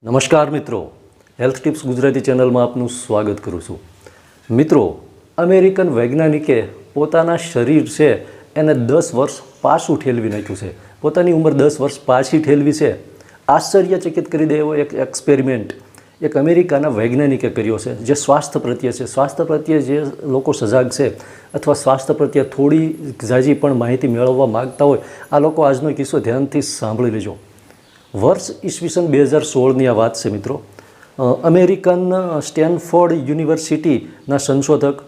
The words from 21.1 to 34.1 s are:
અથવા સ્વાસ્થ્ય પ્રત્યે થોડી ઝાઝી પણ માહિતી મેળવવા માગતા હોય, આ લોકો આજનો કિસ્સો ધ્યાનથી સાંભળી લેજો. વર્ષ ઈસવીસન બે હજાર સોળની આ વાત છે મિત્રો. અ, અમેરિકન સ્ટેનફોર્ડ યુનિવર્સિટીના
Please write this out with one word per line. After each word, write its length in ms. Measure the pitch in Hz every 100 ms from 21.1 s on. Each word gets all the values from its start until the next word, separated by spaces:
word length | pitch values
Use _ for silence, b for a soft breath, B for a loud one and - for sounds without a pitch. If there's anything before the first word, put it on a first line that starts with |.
| - B B B
અથવા 200 | 147 -
સ્વાસ્થ્ય 400 | 143 - 135 -
પ્રત્યે 300 | 147 143 147
થોડી 680 | 139 - 139 160 160 156 151 123 110
ઝાઝી 260 | 123 131
પણ 200 | 143 143
માહિતી 340 | 127 117 127 139
મેળવવા 380 | 117 127 127 135
માગતા 380 | 110 127 -
હોય, 140 | 143 131 B B B
આ 60 | 147
લોકો 240 | 147 156
આજનો 280 | 147 131 151
કિસ્સો 280 | 147 139 151
ધ્યાનથી 440 | 113 123 139 147
સાંભળી 480 | 135 - 110 110 123
લેજો. 260 | 107 98 85 - - b b b b b
વર્ષ 360 | 107 113 180 185 -
ઈસવીસન 420 | 190 - 165 - 175
બે 160 | 139
હજાર 200 | 139 151
સોળની 440 | 151 139 127 131 131
આ 60 |
વાત 240 | 110 117 -
છે 140 | 120
મિત્રો. 300 | 104 104 143 - B B B B -
અ, 40 | 165 -
અમેરિકન 680 | 170 170 180 185 180 180 180 185 185 156
સ્ટેનફોર્ડ 880 | 139 - 156 170 - 170 175 165 127
યુનિવર્સિટીના 1080 | 151 156 156 - 156 160 127 -